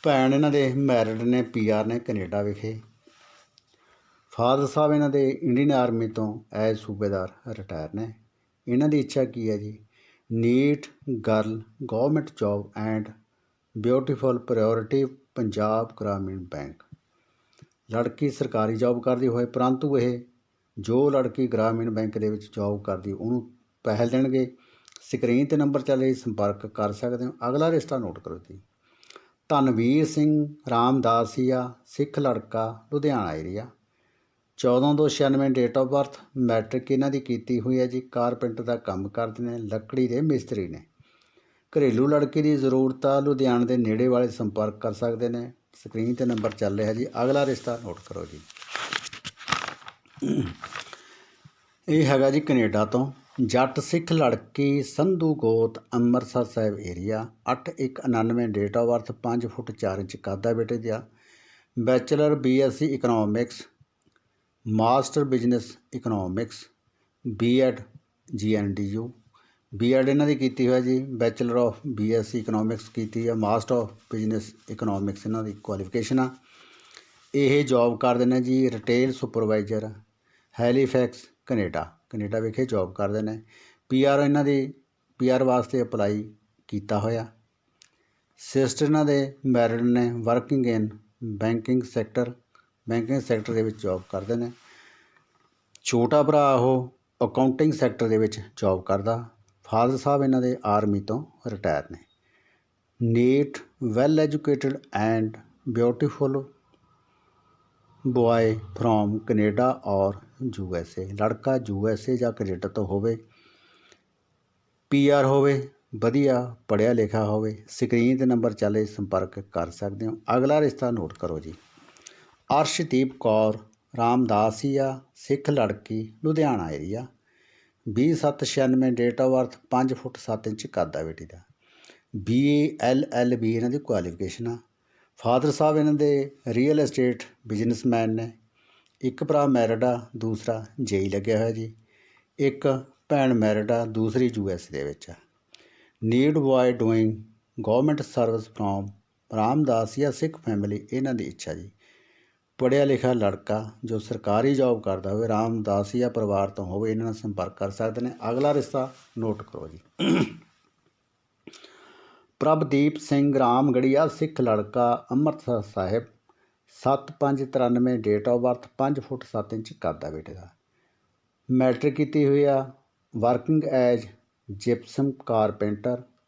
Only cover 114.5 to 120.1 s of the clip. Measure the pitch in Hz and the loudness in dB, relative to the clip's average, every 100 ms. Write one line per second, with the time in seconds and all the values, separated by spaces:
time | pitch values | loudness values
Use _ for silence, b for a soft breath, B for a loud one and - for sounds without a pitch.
114.5 | _ _ _ _ 143 143 143 135 139 139 | _ _ _ _ 4 6 6 6 6 4
115.5 | 139 139 _ _ 110 117 131 139 123 123 | 2 -4 _ _ -2 0 2 2 2 -2
116.5 | 117 - 104 110 117 104 110 107 107 110 | -10 -2 2 4 2 2 0 0 0 -2
117.5 | 107 - - 117 120 117 131 131 120 117 | -6 -14 -6 0 2 2 2 2 2 0
118.5 | 107 104 104 107 - 98 95 95 - 98 | 0 0 0 -2 -4 -2 -2 -2 -8 -8
119.5 | 90 85 - 101 98 110 | -6 -6 -6 -8 -6 -8